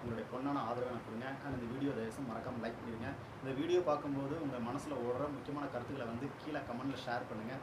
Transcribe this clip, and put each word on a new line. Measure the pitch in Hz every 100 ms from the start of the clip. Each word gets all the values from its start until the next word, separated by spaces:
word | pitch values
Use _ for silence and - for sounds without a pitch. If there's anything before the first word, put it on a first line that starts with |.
உங்களுடைய | 120 110 110
பொண்ணான | 123 139 143 113
ஆதரவை | 120 123
எனக்கு | 120 110
கொடுங்க. | 110 131 135 143
And | 127
இந்த | 117
வீடியோ | 127 139 113
தயவுசெய்து | 113 110 131
மறக்காம | 110 127 120 113
லைக் | 120
பண்ணிடுங்க. | 120 110 127 139 - -
இந்த | 135 135
வீடியோ | 165 180 170
பார்க்கும்போது | 147 147 139 139 160 147
உங்க | 127 117
மனசுல | 143 151 135 120
ஓடுற | 123 147 135
முக்கியமான | 113 143 139
கருத்துக்களை | 123 117 135 117
வந்து | 117 139 -
கீழே | 151 143 -
கமெண்ட்ல | 120 135 127 -
ஷேர் | 120 123
பண்ணுங்க. | 110 110 139